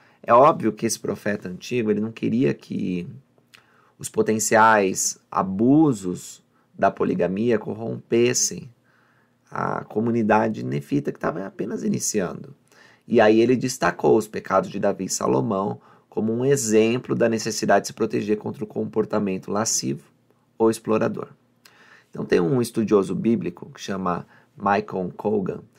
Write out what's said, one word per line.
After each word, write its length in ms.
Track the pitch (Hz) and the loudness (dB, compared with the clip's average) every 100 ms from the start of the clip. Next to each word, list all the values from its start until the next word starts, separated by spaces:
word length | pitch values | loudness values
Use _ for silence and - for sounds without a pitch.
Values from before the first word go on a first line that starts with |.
| _ _ | _ _
É 120 | - | 4
óbvio 380 | 117 143 - 110 | 6 8 6 0
que 140 | 107 113 | -2 -4
esse 140 | - | -4
profeta 500 | - 101 104 104 92 | -6 -6 -4 -6 -8
antigo, 420 | 90 - 123 107 | -12 -6 -4 0
ele 80 | 104 | 0
não 120 | 110 | -2
queria 420 | 110 113 110 139 | -4 -2 0 0
que 540 | - - 95 95 90 87 123 _ _ _ - _ _ _ - | -2 -6 -6 -4 -4 -6 -14 _ _ _ -20 _ _ _ -16
os 100 | 147 | -8
potenciais 1080 | - 107 110 - 110 113 107 98 95 - - - | -2 0 0 2 6 6 6 2 0 -4 -6 -8
abusos 1120 | - 95 95 120 147 156 113 92 87 - - _ _ _ | -4 -2 2 4 6 4 2 -4 -8 -10 -20 _ _ _
da 160 | - 98 | 0 0
poligamia 680 | - 98 92 87 95 120 110 | 2 -2 0 0 0 0 -2
corrompessem 1080 | - 104 117 120 - 117 120 127 - - - _ _ _ _ _ _ _ _ | -4 -10 -8 -10 -2 2 2 0 -4 -6 -16 _ _ _ _ _ _ _ _
a 340 | - 50 - | -6 -4 -6
comunidade 800 | - 107 117 117 107 110 113 110 | -6 -4 -2 -2 2 2 2 -4
nefita 480 | 123 143 139 143 143 | -6 -6 -4 -4 -4
que 80 | - | -6
tava 260 | 165 165 196 | -6 -6 -10
apenas 380 | - 196 220 | -10 -8 -6
iniciando. 720 | 214 - - 104 85 - - - _ _ - _ - | -4 -4 -4 -4 -4 -8 -16 -20 _ _ -20 _ 0
E 120 | 117 | 4
aí 200 | 107 110 | 6 6
ele 160 | 120 127 | 6 2
destacou 600 | 131 - 175 - 156 127 | 0 -2 -4 0 4 4
os 100 | - | 2
pecados 420 | - - 95 92 | -8 0 0 0
de 100 | 101 | -2
Davi 260 | 101 92 92 | -2 -2 -4
e 40 | |
Salomão 720 | - - 127 127 95 101 117 _ _ _ | -4 0 0 0 -2 -4 -6 _ _ _
como 240 | - 110 | -4 -2
um 100 | 117 | 0
exemplo 720 | 131 139 113 107 113 123 - | 0 0 4 4 4 0 -4
da 140 | - 117 | 0 0
necessidade 560 | 113 113 - 104 101 | 0 -4 -4 2 2
de 40 | - | 2
se 60 | |
proteger 440 | - 110 123 104 104 | -4 -4 -2 -2 -2
contra 260 | 113 - | -4 -10
o 40 | 107 | -8
comportamento 840 | - 110 110 107 107 101 92 - | -6 -4 -2 -2 -2 -2 -4 -4
lascivo 520 | 98 113 - 135 143 - _ _ _ _ - | -4 -2 -2 -4 -8 -12 _ _ _ _ 0
ou 140 | 113 | 0
explorador. 560 | 113 - 110 113 107 - - _ _ - _ _ - _ | 0 -2 0 0 -4 -12 -16 _ _ -20 _ _ -20 _
Então 160 | - - | -10 0
tem 140 | 92 | 2
um 220 | 160 131 | 2 2
estudioso 520 | 120 - 101 104 92 | 0 -2 4 4 4
bíblico 580 | 95 113 113 87 - - | 0 0 0 -2 -10 -18
que 80 | - | -16
chama 440 | - 98 92 85 - _ _ - | -8 -6 -4 -4 -6 _ _ -6
Michael 560 | 101 101 107 95 90 - | 0 0 -2 -6 -6 -4
Colgan, 440 | 104 107 90 - - | -2 -2 -2 -8 -12